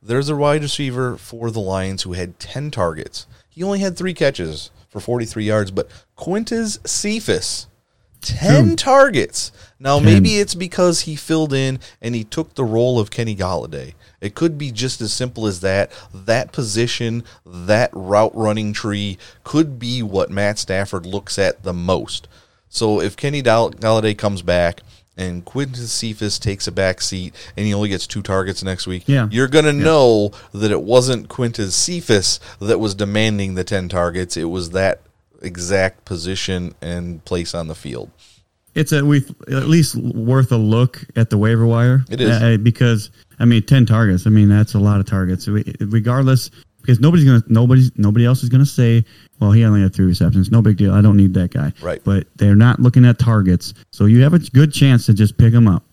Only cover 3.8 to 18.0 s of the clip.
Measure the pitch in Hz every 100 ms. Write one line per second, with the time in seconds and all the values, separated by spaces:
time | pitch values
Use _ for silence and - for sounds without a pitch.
3.8 | 196 180 185 170 143 135 85 76 - _
4.8 | _ - - 120 113 - 107 107 98 95
5.8 | - - _ _ - 196 226 226 220 208
6.8 | - - 208 220 - 98 - - - _
7.8 | _ _ _ _ - - 147 - - 330
8.8 | - 277 277 175 98 - - _ - _
9.8 | 135 143 107 104 95 104 - 170 180 -
10.8 | 180 160 - 151 - 160 156 135 135 131
11.8 | - _ 117 117 107 - 156 - 123 113
12.8 | 123 123 104 - 113 101 92 87 62 73
13.8 | 65 - _ _ 101 - 165 151 147 110
14.8 | 127 - 110 - 127 120 110 90 95 95
15.8 | 98 - - 95 95 113 - - 120 101
16.8 | 117 - 117 117 117 _ _ 90 87 104
17.8 | 123 -